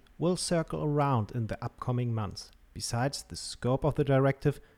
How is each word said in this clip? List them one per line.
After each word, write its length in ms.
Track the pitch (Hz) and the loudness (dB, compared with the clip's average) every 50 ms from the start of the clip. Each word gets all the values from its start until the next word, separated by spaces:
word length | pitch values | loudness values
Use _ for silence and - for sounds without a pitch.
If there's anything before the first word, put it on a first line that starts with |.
| - - - - | -6 -12 -6 -2
will 180 | 151 175 180 | 0 0 0
circle 460 | - - - 180 165 160 - 165 156 156 | 0 0 0 0 0 0 -2 -4 -2 0
around 480 | 151 143 147 143 143 131 113 104 - | 0 2 2 2 4 2 2 0 0
in 160 | - 120 110 | -2 -4 -4
the 160 | 101 - - - | -4 -4 -6 -8
upcoming 500 | 117 - - - 127 123 123 123 120 113 | -8 -10 -8 -4 -2 -2 0 0 0 -2
months, 380 | 110 104 90 - - - - - _ _ - - | -2 -4 -4 -8 -10 -14 -16 -20 _ _ -16 -12
besides 500 | 95 - - - 117 - 190 - - - | -8 -6 -4 -2 0 0 0 -2 -6 -10
the 120 | - 170 | -10 -12
scope 480 | - - - - - - 123 131 139 - | -10 -10 -10 -8 -4 -2 0 0 2 2
of 120 | 147 - | 0 2
the 80 | 156 139 | 2 2
directive, 580 | 139 135 131 135 135 - - - 147 - - - - - | 4 4 6 6 4 2 2 2 0 0 -2 -6 -20 -20